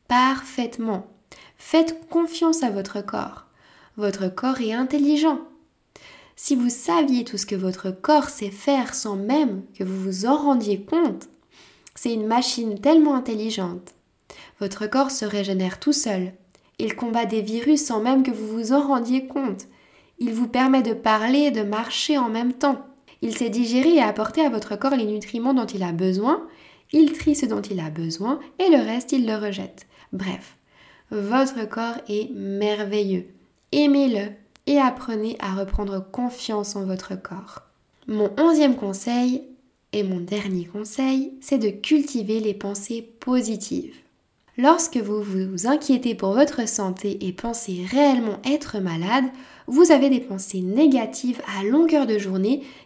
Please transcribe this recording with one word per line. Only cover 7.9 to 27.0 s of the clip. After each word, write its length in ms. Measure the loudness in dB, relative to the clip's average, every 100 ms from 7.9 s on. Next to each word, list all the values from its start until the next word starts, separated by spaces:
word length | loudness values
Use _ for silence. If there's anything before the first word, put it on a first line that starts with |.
corps 400 | -2 4 4 4
sait 200 | -4 -8
faire 440 | -4 0 0 0
sans 220 | -4 -4 -4
même 460 | 0 2 2 -2 -8
que 100 | -8
vous 160 | -6 -4
vous 260 | -4 -2 2
en 100 | 2
rendiez 460 | 4 2 2 -2
compte, 460 | -2 0 0 -2 -12 _ _ _ -20 _ -20
c'est 200 | -8 -4
une 120 | -2 0
machine 520 | 0 0 -2 -4 0
tellement 380 | 4 6 6 2
intelligente. 800 | -2 -4 -4 -4 -6 -8 -14 -20 _ _ -20 -20 -20 -8
Votre 260 | -8 -6 -2
corps 240 | 0 0
se 140 | -2
régénère 560 | -4 -2 -2 -2 -2 -2
tout 120 | 0
seul. 400 | 0 0 -2 -4 -8 _ _ _ -6
Il 160 | -6
combat 300 | -4 -2 -2
des 160 | 0 -2
virus 460 | -2 -2 2 2 2
sans 140 | -2
même 220 | 2 4
que 80 | 2
vous 160 | -2 -6
vous 260 | -4 0
en 140 | 2 2
rendiez 400 | 0 0 -2 -2
compte. 380 | -4 -4 -6 -12 _ _ _ _ -6
Il 160 | -4
vous 120 | -2 0
permet 360 | 2 4 4
de 100 | 2
parler 480 | 0 2 2 4 4
et 100 | 4
de 120 | 2
marcher 560 | -2 -2 -4 -4 0 0
en 100 | 0
même 240 | 0 -2
temps. 320 | 0 0 0 -6 -20 _ _
Il 120 | -4
sait 140 | -2 -2
digérer 460 | 0 0 2 6
et 80 | 6
apporter 420 | 4 0 -2 0
à 60 | 0
votre 260 | 0 -4 -4
corps 180 | 0
les 120 | 0 0
nutriments 480 | -4 -6 -4 0
dont 100 | 0
il 180 | 0 -4
a 100 | -4
besoin. 540 | 0 0 2 0 0 -4 -20 -20 _ _
Il 200 | 4